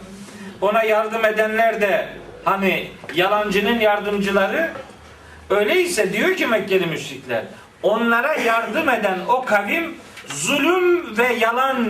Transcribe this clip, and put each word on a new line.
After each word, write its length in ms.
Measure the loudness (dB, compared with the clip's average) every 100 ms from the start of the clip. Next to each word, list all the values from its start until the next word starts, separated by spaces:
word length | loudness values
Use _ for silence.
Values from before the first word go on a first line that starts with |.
| -14 -18 -18 -16 -16 -2
Ona 220 | 0 2
yardım 420 | 4 2 0 0 0
edenler 560 | 2 0 2 2 2
de 260 | 0 0 -2 -10 -16 -6 -2
hani 420 | 0 0 0 -4 -12 -6 0
yalancının 640 | 2 2 0 0 2 2
yardımcıları. 920 | 2 2 0 -2 0 2 2 0 -2 -6 -14 -18 -20 -20 -20 -12 -2
Öyleyse 640 | 0 2 2 2 0 0
diyor 220 | 0 0 0
ki 120 | 0
Mekkeli 380 | 0 2 0 0
müşrikler, 580 | -4 -8 -12 -6 -6 -6 -12 -20 -4
onlara 500 | 0 2 2 2 2
yardım 560 | 0 0 0 0 -2 0
eden 280 | 0 0 -2 0
o 180 | 0 2
kavim 500 | 0 0 -2 -4 -10 -18 -18 -12
zulüm 920 | -6 -2 0 2 4 4 2 0 0
ve 160 | 2
yalan 540 | 2 2 2 0 0 -2